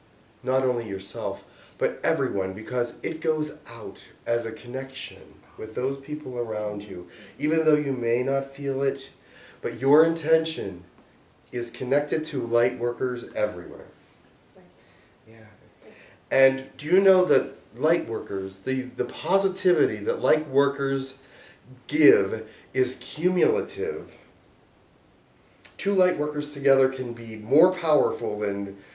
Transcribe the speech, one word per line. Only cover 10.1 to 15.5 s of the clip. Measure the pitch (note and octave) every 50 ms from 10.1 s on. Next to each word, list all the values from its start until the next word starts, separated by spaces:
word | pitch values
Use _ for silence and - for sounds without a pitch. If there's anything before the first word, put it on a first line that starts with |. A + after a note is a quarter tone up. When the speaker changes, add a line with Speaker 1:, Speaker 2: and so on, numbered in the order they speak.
| D#3+ - C#3 D#3 E3 D#3+ D#3 - - B2 G#2+ G2 F2+ F2 F2 - _ - _ _ _ _ _ _ _ _ _ _
Speaker 1:
is | - B2 A#2 -
connected | - - C3 B2 C3+ D3 D3 - E3 D3+ D#3
to | - - C3 A#2 -
light | A#2 A#2 B2 B2+ B2+ -
workers | A#2+ A#2+ A#2 - C3 B2+ B2 A#2 A#2 - -
everywhere. | A2 G#2+ G#2 F2+ F2 E2+ D#2+ - - - - - _ _ _ _ _ _ _ _ _ _ _ _ F#3+ F3+ F3 - - _ _ _ _ _ _ _ _ _ A2
Speaker 2:
Yeah. | A2+ A2+ A2 G2+